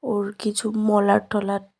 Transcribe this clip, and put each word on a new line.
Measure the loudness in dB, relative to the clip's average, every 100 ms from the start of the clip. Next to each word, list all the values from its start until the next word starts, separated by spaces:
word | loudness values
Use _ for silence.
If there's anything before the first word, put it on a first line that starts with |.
| -2
ওর | -4 -4 -4
কিছু | -4 -4 -4 -2 2
মলাট | 4 4 2 2
টলাট | -4 -2 -6 -8